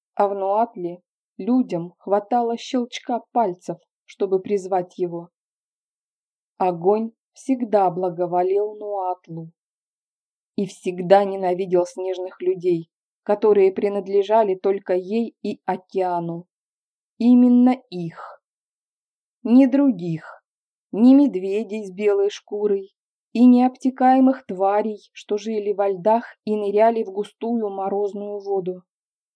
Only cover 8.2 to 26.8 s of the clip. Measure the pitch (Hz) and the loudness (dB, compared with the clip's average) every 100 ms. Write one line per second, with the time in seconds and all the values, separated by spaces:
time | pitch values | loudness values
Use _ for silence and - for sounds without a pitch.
8.2 | 175 180 180 202 208 214 208 202 185 180 | -2 0 0 0 -2 -6 -10 -6 -6 -8
9.2 | - 165 165 _ _ _ _ _ _ _ | -10 -16 -16 _ _ _ _ _ _ _
10.2 | _ _ _ - 190 - 190 180 175 190 | _ _ _ -6 -6 -6 -8 -6 4 4
11.2 | 202 196 185 180 190 175 175 - 185 185 | 4 -2 -2 -2 0 0 0 -4 -8 -8
12.2 | 185 - 180 185 175 170 165 _ _ _ | -10 -6 -4 -2 0 -2 -4 _ _ _
13.2 | - 208 214 202 190 190 202 202 185 196 | -6 0 2 4 4 2 -2 -4 -2 -2
14.2 | 196 220 214 190 202 196 - 185 180 220 | 2 2 2 0 -2 -2 -2 -4 -2 -4
15.2 | 226 - 202 208 - 185 - 190 180 175 | -4 -6 -10 -8 -6 -8 -6 -4 -4 -4
16.2 | 170 170 180 _ _ _ _ _ _ - | -6 -8 -14 _ _ _ _ _ _ 0
17.2 | 233 247 247 247 247 254 _ 180 170 - | 4 6 8 6 4 2 _ -10 -8 -10
18.2 | - - _ _ _ _ _ _ _ _ | -18 -20 _ _ _ _ _ _ _ _
19.2 | _ _ 214 247 277 277 285 196 170 160 | _ _ 2 6 6 4 2 0 -4 -8
20.2 | - - _ _ _ _ _ 180 247 269 | -10 -20 _ _ _ _ _ 2 6 6
21.2 | 285 185 190 202 214 214 202 185 208 202 | 4 0 -4 -4 -4 -8 -10 -4 0 2
22.2 | 202 - - 208 208 196 - _ _ _ | 0 -4 -10 -6 -2 -2 -6 _ _ _
23.2 | _ 220 247 247 254 254 262 262 254 262 | _ 4 6 8 4 0 -4 2 4 6
24.2 | 262 262 - 185 196 208 214 208 _ - | 4 2 -4 -2 0 0 -2 -6 _ -20
25.2 | - 208 208 214 208 190 202 190 180 226 | -8 -6 -4 -6 -4 -2 -2 -2 0 0
26.2 | - - - 214 208 202 | -2 -12 -6 -4 -2 2